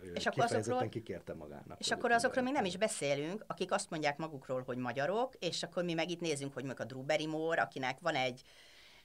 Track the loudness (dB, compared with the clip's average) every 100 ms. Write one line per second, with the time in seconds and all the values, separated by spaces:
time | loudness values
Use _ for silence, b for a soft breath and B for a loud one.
0 | -8 -2 0 2 2 2 2 0 0 -2
1 | -6 -8 -6 -10 -10 -12 -12 -4 -2 2
2 | 4 4 4 2 2 2 0 2 0 2
3 | 2 2 0 -4 -6 -4 0 0 0 0
4 | 0 0 -4 -6 -4 -4 -2 -2 0 0
5 | 2 2 0 0 -2 -2 -2 -2 0 0
6 | 0 0 0 0 -2 -4 -6 -4 -6 -6
7 | 0 2 2 0 2 2 2 0 -2 0
8 | 0 2 0 -2 -14 B B B B B